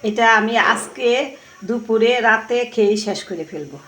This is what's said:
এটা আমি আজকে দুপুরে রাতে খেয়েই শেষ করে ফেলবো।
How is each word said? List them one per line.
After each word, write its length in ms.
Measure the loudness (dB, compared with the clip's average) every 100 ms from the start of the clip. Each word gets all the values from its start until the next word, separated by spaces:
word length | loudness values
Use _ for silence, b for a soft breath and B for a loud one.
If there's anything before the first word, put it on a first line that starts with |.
| -4
এটা 160 | 2 4 4
আমি 140 | 2 0 0
আজকে 340 | 0 -4 -2 0 0 -2 B B B -6
দুপুরে 440 | -6 0 2 4 4 4
রাতে 300 | 2 0 -2 -2
খেয়েই 240 | 0 2 2 -2
শেষ 140 | -6 -8
করে 160 | -10 -10
ফেলবো। 260 | -12 -14 -16